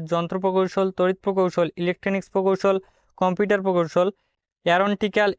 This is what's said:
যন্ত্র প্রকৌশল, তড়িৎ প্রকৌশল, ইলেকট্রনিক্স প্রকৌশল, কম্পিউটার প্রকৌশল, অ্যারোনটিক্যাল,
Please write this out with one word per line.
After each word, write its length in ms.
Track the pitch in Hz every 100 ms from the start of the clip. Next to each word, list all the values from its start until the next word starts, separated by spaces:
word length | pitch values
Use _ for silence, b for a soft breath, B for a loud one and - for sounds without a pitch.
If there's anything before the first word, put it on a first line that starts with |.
| 160
যন্ত্র 240 | 170 170 185
প্রকৌশল, 420 | 190 190 190 - 190 185
তড়িৎ 200 | 180 190
প্রকৌশল, 420 | 208 190 185 180 165 -
ইলেকট্রনিক্স 460 | 175 175 202 196 -
প্রকৌশল, 420 | 196 190 190 196 196 b b b -
কম্পিউটার 420 | 185 180 202 202 190
প্রকৌশল, 420 | 180 165 175 185 - _ _ _ _ 170
অ্যারোনটিক্যাল, 640 | 175 202 202 208 208 202